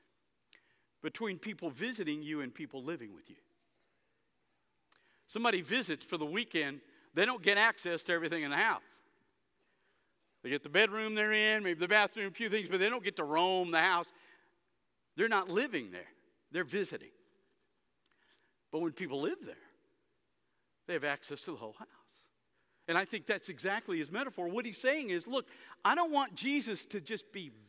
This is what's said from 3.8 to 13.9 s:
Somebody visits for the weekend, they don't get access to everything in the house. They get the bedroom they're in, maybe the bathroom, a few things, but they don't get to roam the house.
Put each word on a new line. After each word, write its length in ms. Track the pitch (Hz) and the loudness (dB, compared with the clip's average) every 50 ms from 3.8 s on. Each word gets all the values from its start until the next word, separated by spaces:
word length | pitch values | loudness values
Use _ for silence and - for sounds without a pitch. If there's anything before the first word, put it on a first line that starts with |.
| _ _ _ _ _ _ _ _ _ _ _ _ _ _ _ _ _ _ _ _ _ _ _ _ _ _ _ _ _ | _ _ _ _ _ _ _ _ _ _ _ _ _ _ _ _ _ _ _ _ _ _ _ _ _ _ _ _ _
Somebody 340 | - - 220 233 240 208 185 | -10 -4 0 2 2 2 2
visits 440 | 165 135 208 262 226 185 156 135 - | 0 0 0 0 0 0 -4 -6 -6
for 140 | - 185 165 | -6 -6 -4
the 80 | 151 | -4
weekend, 540 | 147 165 220 233 - - 165 147 139 143 139 - - - _ _ _ - | -2 -2 -2 -2 -2 0 0 0 -2 -4 -8 -14 -20 -20 _ _ _ 2
they 100 | 156 196 | 2 2
don't 180 | 240 254 220 175 | 2 2 2 2
get 160 | 196 202 202 | 4 6 6
access 440 | 220 226 214 - - 180 170 156 - | 6 4 4 2 -2 -2 -2 -2 0
to 80 | - 175 | 0 0
everything 300 | 170 165 156 165 165 151 | 0 0 0 -2 -2 -2
in 80 | 143 | 0
the 60 | 143 | 2
house. 260 | 165 208 226 170 104 - - - - _ _ _ _ _ _ _ _ _ _ _ _ _ _ _ _ _ _ _ _ _ _ _ _ _ _ _ _ - | 2 2 2 2 0 -4 -12 -20 -20 _ _ _ _ _ _ _ _ _ _ _ _ _ _ _ _ _ _ _ _ _ _ _ _ _ _ _ _ -6
They 80 | 127 | -2
get 120 | 139 143 - | -2 -2 -2
the 60 | 147 | 2
bedroom 460 | 147 185 220 202 202 220 220 220 214 | 4 4 4 4 4 0 -2 -2 0
they're 180 | 214 214 214 214 | 0 2 4 4
in, 300 | 214 214 214 214 214 202 | 4 4 4 4 2 2
maybe 180 | 185 170 156 | 0 -2 0
the 80 | 175 175 | 2 4
bathroom, 400 | 208 214 208 196 - 226 202 196 | 6 6 6 4 2 -4 -6 -6
a 20 | |
few 180 | 170 - 233 208 | -4 -4 -4 0
things, 200 | 196 220 190 165 | 0 -2 -2 0
but 120 | 185 185 | 0 2
they 80 | 185 220 | 2 2
don't 160 | 247 247 180 | 2 0 -4
get 120 | 202 - | -4 -4
to 80 | - 156 | -4 -2
roam 460 | 143 151 165 175 185 190 185 180 170 | 0 2 4 4 4 4 2 2 2
the 100 | 165 160 | 4 4
house. 260 | 165 190 | 6 6